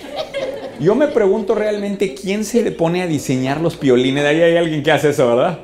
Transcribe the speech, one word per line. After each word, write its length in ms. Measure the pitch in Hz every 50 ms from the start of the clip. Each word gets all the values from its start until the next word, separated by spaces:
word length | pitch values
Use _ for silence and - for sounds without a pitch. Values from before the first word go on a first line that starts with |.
| - - - - 622 - - 554 539 - - - - - - -
Yo 140 | 147 185 220
me 140 | 262 302 285
pregunto 480 | - 233 208 190 202 220 208 - 226
realmente 580 | 214 214 214 214 208 202 202 196 196 208 - -
quién 300 | - - 185 196 214 214
se 180 | 214 - 233 220
le 80 | 202
pone 320 | 156 - 165 165 175 180 185
a 60 | 175
diseñar 520 | 156 135 - - 135 127 131 131 143 156
los 160 | 165 165 165
piolines. 480 | - 190 185 123 123 127 135 135 143 147
Ahí 160 | 147 151 165
hay 160 | 170 170 170
alguien 240 | 170 170 160 156 147 131
que 80 | 156 151
hace 180 | 135 147 147
eso, 160 | 143 151 131
¿verdad? 320 | 117 117 123 147 185 165 -